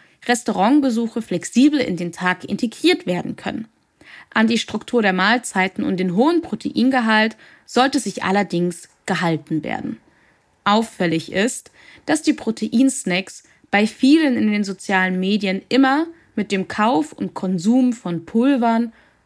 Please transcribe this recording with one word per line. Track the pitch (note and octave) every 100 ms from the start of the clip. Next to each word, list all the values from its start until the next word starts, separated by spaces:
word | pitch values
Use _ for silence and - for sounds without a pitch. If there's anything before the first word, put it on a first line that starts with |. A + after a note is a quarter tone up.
| _ _ -
Restaurantbesuche | A#3+ - F#3+ G3+ D4 C4+ A3+ A#3 -
flexibel | A3 F3+ - - C#4+ D4
in | - E3+
den | F3
Tag | - F3+ F3+
integriert | - - A#3 - D#4 F4+ C4
werden | F3+ - -
können. | - - A3 _ _ _ - - -
An | - A3
die | A3+
Struktur | - A3 - A#3+
der | G#3
Mahlzeiten | F#3 F#3+ B3 - G3 F#3+ -
und | G3 F#3
den | F#3
hohen | F3 C#4 E4+
Proteingehalt | E4 G#3 - - B3 C4 A3+ G#3+ A3 - - - -
sollte | - C4 C4+
sich | G3+ -
allerdings | F3 G3 G3 F3 F3 E3+ - _ -
gehalten | F3+ F3 D#3+ - D#3
werden. | D3 A1 - - _ _ _ _ _ _
Auffällig | - G#3 A3+ - F3 D#3+ -
ist, | - A3+ - - _ - - -
dass | D#4
die | -
Proteinsnacks | C#4 - A3 A3 A#3 C4+ - - F3+ F#3+ - - _ _
bei | G3+ G#3+
vielen | - C4 D#4 D4+ A#3
in | G#3+
den | G#3
sozialen | G3+ F#3+ - G3 F#3 F#3
Medien | F#3+ G#3 G3 F#3+ -
immer | B3 C4+ C#4 E4 - _
mit | - G3+
dem | G3 F#3
Kauf | - G#3+ C#4+ D4+
und | - G3
Konsum | - F#3+ F#3 F3+ B3 B3+
von | A3+ F3+ E3+
Pulvern | E3 A3+ B3+ C#4 A#3 A3+ A#3 - _ _